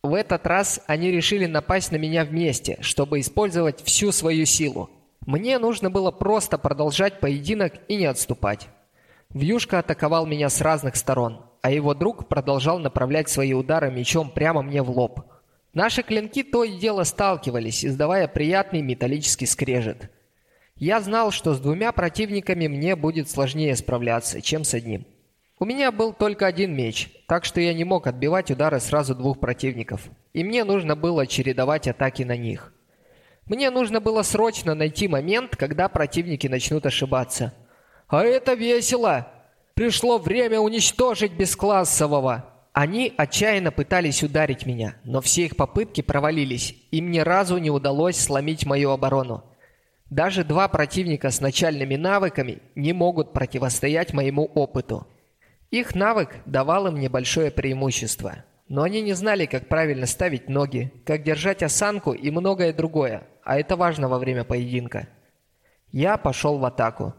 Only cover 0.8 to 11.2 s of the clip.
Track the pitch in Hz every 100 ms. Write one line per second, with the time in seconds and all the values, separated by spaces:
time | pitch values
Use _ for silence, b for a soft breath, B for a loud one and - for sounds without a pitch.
0.8 | - 156 180 180 - 208 175 156 - 190
1.8 | - 160 156 165 147 160 165 123 - -
2.8 | - - 139 151 127 - 208 170 160 -
3.8 | - - 202 - 160 160 156 - 147 -
4.8 | - _ _ _ - 147 233 262 226 220
5.8 | 190 190 185 - 196 214 - 185 139 139
6.8 | 151 135 196 196 185 143 143 214 175 -
7.8 | - 208 165 127 - 120 101 104 - _
8.8 | _ b b b b 139 147 233 - 185
9.8 | - 156 151 165 160 147 143 - 156 156
10.8 | 135 - - 127